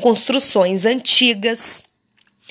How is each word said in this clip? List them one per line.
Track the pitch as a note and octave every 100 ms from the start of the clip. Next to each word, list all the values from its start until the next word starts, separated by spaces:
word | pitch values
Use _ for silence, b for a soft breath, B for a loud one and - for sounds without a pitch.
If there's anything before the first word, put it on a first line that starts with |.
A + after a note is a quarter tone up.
construções | A#3 A3 - C4 - G#3 F3+ F#3+ G#3+
antigas. | B3+ - - B3+ G#3 A3+ A#3 - - - _ _ _ _ _ B